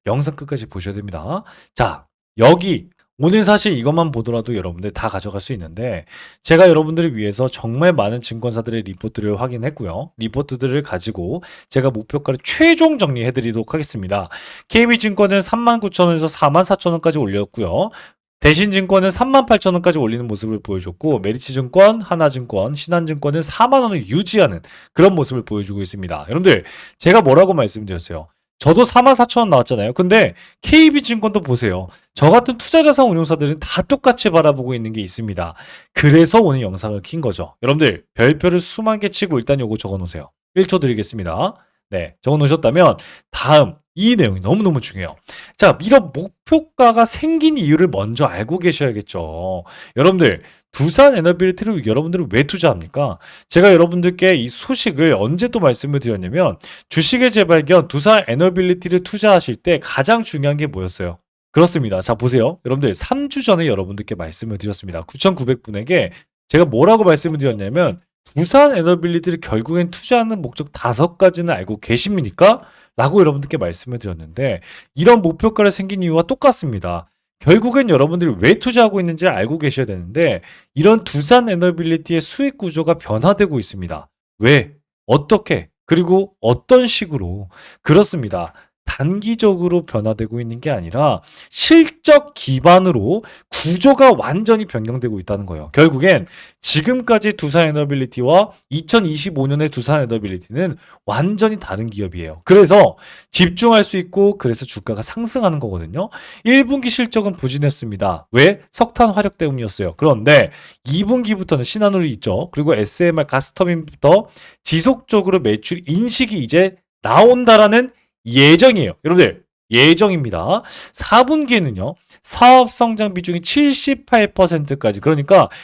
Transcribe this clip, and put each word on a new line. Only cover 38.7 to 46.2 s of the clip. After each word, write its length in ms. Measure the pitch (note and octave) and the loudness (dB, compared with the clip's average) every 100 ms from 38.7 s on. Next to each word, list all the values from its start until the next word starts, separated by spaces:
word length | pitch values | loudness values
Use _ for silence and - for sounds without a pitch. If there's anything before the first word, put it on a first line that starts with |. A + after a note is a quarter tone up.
| - A3 G#3+ | -6 -4 -4
개 100 | G3+ | -4
치고 300 | - G3+ C#3+ | -6 -4 -4
일단 220 | A#2 C#3+ | -2 -4
요거 160 | A#2 A2 | -4 -8
적어놓으세요. 540 | G2 F#2+ F2+ E2 C#2+ _ _ F3+ | -8 -8 -10 -12 -18 _ _ -2
일 100 | F#3+ | 0
초 140 | F#3 | 0
드리겠습니다. 720 | C#3 A2 G#2 A2+ F2 E2+ F3 - _ _ _ | -2 -4 -6 -8 -8 -4 -6 -8 _ _ _
네, 260 | F#2+ D#2+ _ | -10 -10 _
적어 140 | - D3+ | -2 0
놓으셨다면 600 | C#3+ D#3+ B2 D3+ E3 F#2+ - - _ | 2 2 0 4 4 2 -6 -20 _
다음 440 | - - D3+ A#2+ - _ | -8 2 4 4 -2 _
이 200 | - G#3+ | -2 0
내용이 260 | A#3+ B2+ F#2 | 2 0 -2
너무너무 400 | F#2+ F#3 G3+ D3 | -2 -2 0 -2
중요해요. 360 | - F#2 E2+ - _ - - - | -6 -12 -12 -14 _ -20 -16 0
자, 200 | G3 - | 2 2
이런 300 | F#3 C4+ F3 | 4 2 2
목표가가 920 | D3 | -10